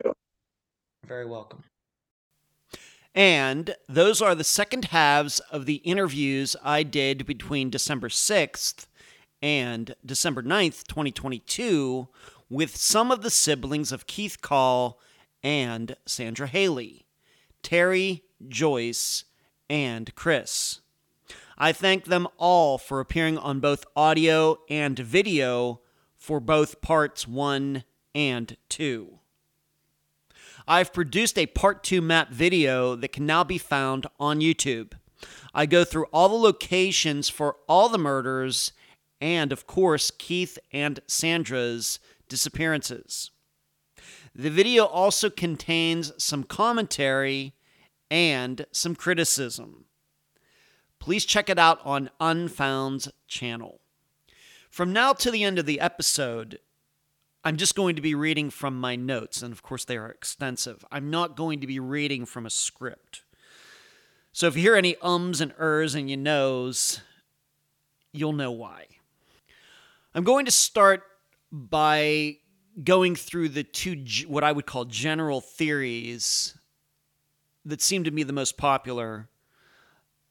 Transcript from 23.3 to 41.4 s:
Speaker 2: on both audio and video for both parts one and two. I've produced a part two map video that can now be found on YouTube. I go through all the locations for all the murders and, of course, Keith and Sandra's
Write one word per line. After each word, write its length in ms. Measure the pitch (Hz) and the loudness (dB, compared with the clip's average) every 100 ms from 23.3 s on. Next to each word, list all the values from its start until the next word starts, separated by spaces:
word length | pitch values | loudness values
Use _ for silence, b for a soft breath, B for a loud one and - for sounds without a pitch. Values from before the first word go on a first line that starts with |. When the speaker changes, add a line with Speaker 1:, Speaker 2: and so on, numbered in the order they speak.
| 160 | 0
Speaker 2:
on 220 | 143 139 | -4 0
both 260 | 147 143 - - | 0 0 -2 2
audio 640 | 156 156 160 160 160 156 - | 4 6 6 6 4 2 -2
and 280 | 147 147 131 | -4 -2 -4
video 840 | 117 170 208 156 127 123 123 117 _ _ _ _ | 0 2 2 0 0 0 -2 -6 _ _ _ _
for 240 | - 151 | -6 -4
both 420 | 117 156 151 - | 2 2 2 -2
parts 460 | - 160 143 - 123 | 0 2 2 -4 -8
one 560 | 127 143 139 139 135 - _ _ 143 | -4 -2 -2 -2 -6 -10 _ _ -2
and 400 | 143 123 113 113 - | 0 -2 -6 -12 -12
two. 500 | - 151 117 87 - _ _ _ _ _ _ _ _ _ _ _ B B B - | -6 -4 -4 -8 -20 _ _ _ _ _ _ _ _ _ _ _ B B B 2
I've 280 | 170 180 | 4 4
produced 440 | 180 156 185 226 202 | 0 0 0 2 2
a 100 | 156 | 0
part 360 | - 196 202 | 2 2 2
two 180 | - 185 | 0 0
map 280 | 160 165 151 | 4 2 0
video 640 | 123 175 180 139 127 127 120 | 2 4 4 4 2 0 -2
that 160 | 127 | -6
can 140 | - 147 | -4 0
now 180 | 160 | 2
be 140 | 151 180 | 2 -4
found 500 | - 139 135 135 123 - | -2 -2 -2 -4 -8 -4
on 220 | 147 151 | -2 2
YouTube. 540 | 160 160 139 117 110 - _ B B B B | 2 0 -2 -4 -8 -18 _ B B B B
I 120 | - 151 | -2 4
go 180 | 175 | 6
through 220 | 170 151 - | 6 0 0
all 240 | 156 185 | 4 4
the 60 | 226 | 6
locations 920 | 220 - - 180 190 175 160 143 143 | 4 4 0 0 2 0 0 -2 -4
for 300 | - 147 - - | -2 -4 -4 4
all 220 | 175 233 | 6 6
the 80 | 220 | 4
murders 760 | 151 135 127 131 131 113 - b b b _ - | 0 0 -2 -2 -2 -2 -4 b b b _ -8
and, 320 | 151 170 143 | -2 0 -2
of 160 | 139 - | -4 -4
course, 420 | - 185 151 - | 2 4 2 -2
Keith 480 | - - 180 180 - - | -6 -6 -4 -4 -8 -10
and 300 | 139 147 135 - | -4 -4 -6 -6
Sandra's 920 | - 165 165 | -2 0 0